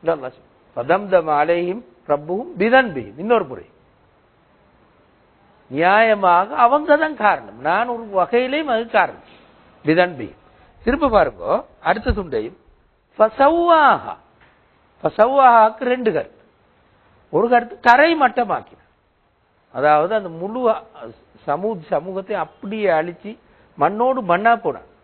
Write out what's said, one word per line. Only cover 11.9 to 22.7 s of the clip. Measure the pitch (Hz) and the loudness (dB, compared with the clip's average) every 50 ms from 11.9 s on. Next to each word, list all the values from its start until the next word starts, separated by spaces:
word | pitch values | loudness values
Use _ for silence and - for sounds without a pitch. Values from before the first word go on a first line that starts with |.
| 190 220 220 269 - | -4 -2 -2 -6 -6
துண்டையும். | 208 190 165 131 110 107 120 190 _ _ _ _ _ _ _ _ _ _ _ _ - | -6 -6 -6 -6 -6 -6 -8 -14 _ _ _ _ _ _ _ _ _ _ _ _ 2
ஃபசவ்வாஹா, | 214 220 220 - 277 277 330 339 339 349 330 320 302 262 208 135 104 107 85 - _ _ _ _ _ _ _ _ _ _ _ _ _ _ _ _ - | 2 2 4 2 2 4 4 2 2 4 4 4 6 4 2 2 -2 -12 -14 -16 _ _ _ _ _ _ _ _ _ _ _ _ _ _ _ _ -6
ஃபசவ்வாஹாக்கு | 156 - - 214 247 269 277 269 254 233 226 220 220 226 - 269 | -6 2 2 2 4 4 6 6 8 8 8 6 4 2 -2 -4
ரெண்டு | 247 247 254 247 220 170 | -4 -2 0 -2 -2 -2
கருத்து. | 151 - - _ _ _ _ _ _ _ _ _ _ _ _ _ _ _ _ _ _ _ _ - | -2 -6 -8 _ _ _ _ _ _ _ _ _ _ _ _ _ _ _ _ _ _ _ _ -2
ஒரு | 156 208 233 | 0 0 2
கருத்து | 247 240 233 233 - - | 2 0 0 -2 -16 -2
கரை | - 247 240 254 294 330 339 | 2 4 4 6 6 2 2
மட்டமாக்கினார், | 311 277 240 - - 247 202 170 123 107 - - _ _ _ _ _ _ _ _ _ _ _ _ _ _ _ _ _ _ _ _ | 2 0 0 0 -2 -4 -4 -4 -8 -8 -14 -20 _ _ _ _ _ _ _ _ _ _ _ _ _ _ _ _ _ _ _ _
அதாவது | 123 135 151 151 151 156 180 220 | -2 2 4 4 4 2 0 -2
அந்த | 220 202 180 | -4 -4 -6
முழு | 165 165 170 202 220 254 254 233 220 156 - - _ 151 127 113 113 _ _ _ _ - _ | -12 -10 -10 -8 -8 -2 -2 -2 -2 -2 -6 -18 _ -20 -20 -20 -20 _ _ _ _ -16 _
சமூக, | - 143 160 190 214 226 175 156 - | -6 -6 -4 -4 -6 -8 -8 -8 -4
சமூகத்தை | 190 147 156 185 190 190 190 190 214 | -4 -4 -4 -6 -10 -10 -10 -8 -8
அப்படியே | 190 160 - _ _ - 196 | -8 -8 -8 _ _ -12 -10